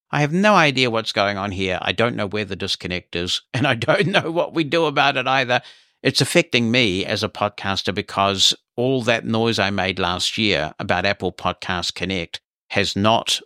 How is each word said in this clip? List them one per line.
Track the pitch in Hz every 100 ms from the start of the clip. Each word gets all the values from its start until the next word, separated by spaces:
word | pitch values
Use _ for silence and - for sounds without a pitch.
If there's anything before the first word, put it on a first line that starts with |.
| _ 143
I |
have | 147
no | 170 208 202
idea | 156 131 127
what's | 113 110
going | - 101 101
on | 101
here. | 95 95 90
I | -
don't | 95 117 113
know | 104
where | 104 98
the | 95
disconnect | 95 - - 90 - 87
is, | 90 - -
<laughs> |
and | 117 139
I | 117
don't | 113 196 190
know | 196 160
what | 165 156
we | 151
do | 151 165 156
about | 143 139 139
it | 127
either. | 131 123 123 - - _ _
It's | 135 131
affecting | 139 175 165 123 117
me | 123 113 92 90
as | 92
a | 101
podcaster | - 104 - 98 95 -
because | 98 - - 98 95 - - _ -
all | 123 135
that | 117 113 117
noise | 113 113 113
I | 98
made | 101 92 87
last | 90 90 - -
year | 107 82 78 -
about | 104 90 98
Apple | 98 92
Podcast | - 92 90 - 90 85 -
Connect | 90 95 85 - - _ _
has | 107 92 101
not | 107 113 - -